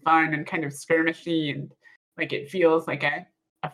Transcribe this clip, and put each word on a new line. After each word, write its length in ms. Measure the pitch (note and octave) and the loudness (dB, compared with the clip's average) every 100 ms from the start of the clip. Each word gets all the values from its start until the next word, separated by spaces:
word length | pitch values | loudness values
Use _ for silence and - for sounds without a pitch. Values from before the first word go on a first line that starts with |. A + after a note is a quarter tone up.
fun 300 | D#3+ D#3+ D#3+ | 2 4 4
and 140 | D3 D3+ | 0 -4
kind 160 | F3+ | -6
of 80 | D3 | -6
skirmishy 840 | C#3+ - E3 E3 E3 - E3 D3+ | -6 0 0 0 -4 -2 -2 -2
and, 180 | C#3 - _ - _ _ - | -4 -10 _ -20 _ _ -8
like, 160 | D#3+ | -6
it 160 | C3+ - | -6 -6
feels 380 | F#3+ E3+ D#3+ D#3+ | 2 4 4 0
like 160 | D3 | -2
a, 240 | D3 D3 F3+ _ _ _ | -2 -4 -8 _ _ _
a 60 | - | -12